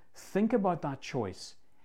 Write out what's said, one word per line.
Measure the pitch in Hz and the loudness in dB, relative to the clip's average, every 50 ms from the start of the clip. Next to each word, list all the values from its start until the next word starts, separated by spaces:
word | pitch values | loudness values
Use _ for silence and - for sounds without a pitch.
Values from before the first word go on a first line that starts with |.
| - - - | -20 -18 -18
think | - - - - 190 220 220 | -18 -12 -2 2 2 4 6
about | 254 226 190 185 175 - | 4 4 4 4 2 2
that | - 143 135 - | -2 -4 -4 -4
choice | - - - 131 107 92 92 - - - - - - - - - | -8 -4 -2 -2 -2 -2 -4 -8 -14 -16 -16 -18 -20 -20 -20 -20